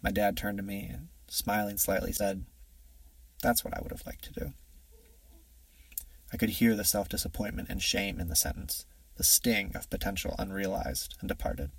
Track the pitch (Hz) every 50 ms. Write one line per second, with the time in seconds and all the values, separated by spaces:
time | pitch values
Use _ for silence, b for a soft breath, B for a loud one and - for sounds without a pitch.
0 | - 98 98 101 104 101 98 - - 104 101 98 98 101 101 98 98 85 - -
1 | 151 170 - - - - - - - - 104 107 104 101 101 101 - - 98 95
2 | - - - - 104 98 98 95 - - - - - - - - - - - -
3 | - - - - - - _ - - - 240 - - - - - - - - -
4 | - - - - - - - - - - - - - - - - - - - -
5 | - - - - - - - - - - - - - - B B B B B B
6 | B B B B B B - - - 107 95 - 120 117 113 104 104 - - 104
7 | 98 - - - - - - - 107 104 - - 98 - 101 98 - - - -
8 | 98 98 92 85 85 82 82 - - - - - - - - - - b b b
9 | b b b - - - - - - 247 - - - 190 - 160 - - - -
10 | - 101 101 95 - - - - - 95 95 98 98 95 98 - - - 64 -
11 | - - - - - - - - - - - 65 69 69 -